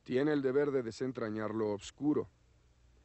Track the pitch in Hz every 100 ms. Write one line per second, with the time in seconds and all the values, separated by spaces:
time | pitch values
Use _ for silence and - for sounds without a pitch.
0 | - 123 147 147 131 131 147 135 117 107
1 | 131 120 113 107 107 110 107 101 - -
2 | 143 143 - _ _ - _ _ - -